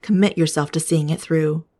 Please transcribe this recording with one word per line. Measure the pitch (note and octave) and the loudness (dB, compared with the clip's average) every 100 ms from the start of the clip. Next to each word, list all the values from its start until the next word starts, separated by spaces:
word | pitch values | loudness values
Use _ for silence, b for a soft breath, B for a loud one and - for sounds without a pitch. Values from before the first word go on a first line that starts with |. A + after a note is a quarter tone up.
commit | - F#3+ G3+ - | 0 2 2 2
yourself | D#3+ D#3 D3 | 0 0 -2
to | D#3+ | -4
seeing | - D#3+ D3+ | 0 0 0
it | E3 | -4
through. | - D#3+ D#3 D#3 - | -2 0 0 -2 -6